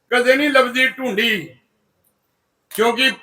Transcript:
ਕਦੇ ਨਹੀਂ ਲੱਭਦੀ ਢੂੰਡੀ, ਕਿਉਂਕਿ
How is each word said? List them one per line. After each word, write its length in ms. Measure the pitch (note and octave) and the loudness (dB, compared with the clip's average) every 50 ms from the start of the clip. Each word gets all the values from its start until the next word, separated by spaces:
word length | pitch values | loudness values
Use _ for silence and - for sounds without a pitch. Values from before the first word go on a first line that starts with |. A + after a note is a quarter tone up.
| _ - | _ -2
ਕਦੇ 260 | A#3 B3 A#3+ B3+ C4 | -2 0 2 2 2
ਨਹੀਂ 140 | C#4 D4 D4 | 2 2 2
ਲੱਭਦੀ 380 | C4+ C4 B3+ B3 A#3 B3+ C4 - | 2 2 2 2 0 0 -2 -2
ਢੂੰਡੀ, 680 | - C4 C4 B3 G3 G3+ A#3 A#3 A3 F#3 D3 C3 B2 _ _ _ _ _ _ _ _ _ _ _ _ _ _ _ _ _ _ _ _ _ _ - - | -2 -4 -6 -6 -4 -2 -2 -2 -2 -4 -6 -10 -18 _ _ _ _ _ _ _ _ _ _ _ _ _ _ _ _ _ _ _ _ _ _ -10 -4
ਕਿਉਂਕਿ 380 | - A3 A#3 A#3 A#3 C4 C4 G3 - | -2 0 0 0 0 0 -2 -2 -4